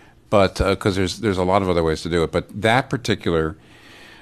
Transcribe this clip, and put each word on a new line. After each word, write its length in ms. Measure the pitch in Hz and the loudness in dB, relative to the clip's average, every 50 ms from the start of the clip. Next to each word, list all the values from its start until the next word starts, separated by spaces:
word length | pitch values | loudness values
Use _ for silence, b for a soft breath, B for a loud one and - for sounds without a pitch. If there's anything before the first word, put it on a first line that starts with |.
| b b b b b - | b b b b b 2
but, 300 | 107 101 95 87 - - | 4 4 4 4 2 0
uh, 160 | 92 98 95 | 0 0 0
'cause 200 | - - 107 90 | 0 0 -2 0
there's, 220 | 98 92 87 - - | 0 -2 -2 -4 -4
there's 180 | 113 107 92 | -2 -2 0
a 60 | 92 92 | 0 0
lot 180 | 92 95 101 | 2 2 2
of 80 | 98 92 | 2 2
other 120 | 87 85 82 | 0 0 0
ways 180 | 80 78 - | 0 -2 -2
to 80 | - 85 | -4 -2
do 140 | 82 85 80 | 0 0 0
it. 80 | 76 - | 0 -2
But 280 | 85 - - - 107 | -4 -6 -6 -10 -2
that 280 | - 110 117 127 123 - | 0 2 2 2 0 -2
particular, 640 | 147 120 - - 101 - - 95 85 80 80 80 82 B B B B B B B B B B B B B | -6 -6 -2 -4 -4 -2 -2 -2 0 0 0 -2 -6 B B B B B B B B B B B B B